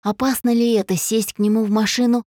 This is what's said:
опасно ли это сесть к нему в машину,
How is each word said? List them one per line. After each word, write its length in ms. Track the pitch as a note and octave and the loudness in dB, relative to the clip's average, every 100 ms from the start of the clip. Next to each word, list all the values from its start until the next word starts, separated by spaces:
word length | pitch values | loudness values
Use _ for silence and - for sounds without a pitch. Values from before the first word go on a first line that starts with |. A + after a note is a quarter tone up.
опасно 500 | G#3 G#3 C4 B3 A#3+ | -6 -2 -2 -2 0
ли 200 | A#3 A#3 | 2 2
это 240 | A3 F#3+ F#3 | 0 0 -2
сесть 380 | - A3 G#3 | -2 -2 -4
к 40 | - | -2
нему 260 | G#3 A3 | 0 0
в 60 | G#3+ | 0
машину, 540 | G#3+ G#3+ - B3 A#3+ - | 0 0 0 0 0 -2